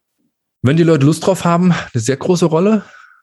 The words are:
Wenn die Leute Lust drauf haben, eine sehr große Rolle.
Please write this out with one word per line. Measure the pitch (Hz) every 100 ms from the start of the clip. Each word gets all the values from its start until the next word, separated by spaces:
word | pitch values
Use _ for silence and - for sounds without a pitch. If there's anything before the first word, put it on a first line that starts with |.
| _ _ _ _ _ _
Wenn | 120 165
die |
Leute | 165 160 135
Lust | 160 -
drauf | 185
haben, | 175 170 185
eine | 160 - 123
sehr | 113 135
große | - 175 170
Rolle. | 160 190 220 - - - _